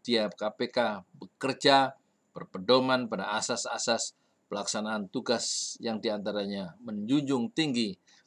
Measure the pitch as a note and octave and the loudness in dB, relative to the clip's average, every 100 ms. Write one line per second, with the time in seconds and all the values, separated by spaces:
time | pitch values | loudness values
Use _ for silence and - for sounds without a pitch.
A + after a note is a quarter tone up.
0 | - A2+ G#2 - G#2+ - B2 B2+ A2+ G2+ | -2 0 0 -2 -6 -4 -2 0 -2 -2
1 | - - - _ C3+ B2+ C#3 C#3 C3+ - | -10 -20 -20 _ -6 0 6 6 4 -2
2 | _ _ _ - - F#2+ F#2+ B2+ C3 B2+ | _ _ _ -16 -12 -6 4 6 6 2
3 | A#2 G2+ G2 G#2+ - B2 - A2+ - A2+ | 0 -2 -2 -2 -2 -4 -4 -4 0 0
4 | - - _ _ _ G2+ G2 A2 G#2+ A2 | -2 -10 _ _ _ -6 -4 -4 -2 -4
5 | G2 - - A#2 - - - - A#2 A2 | -4 -4 0 0 0 -4 -6 -6 -4 -2
6 | A2 G#2 G2 G#2 G2+ G2 F2+ - A#2+ G#2 | -2 -2 -2 -2 -2 -4 -8 -12 -10 -6
7 | G#2+ C#3+ C#3 C3+ A2+ - D#3 A#2+ A2 F#2 | 2 2 2 0 0 0 0 0 0 -4
8 | _ _ | _ _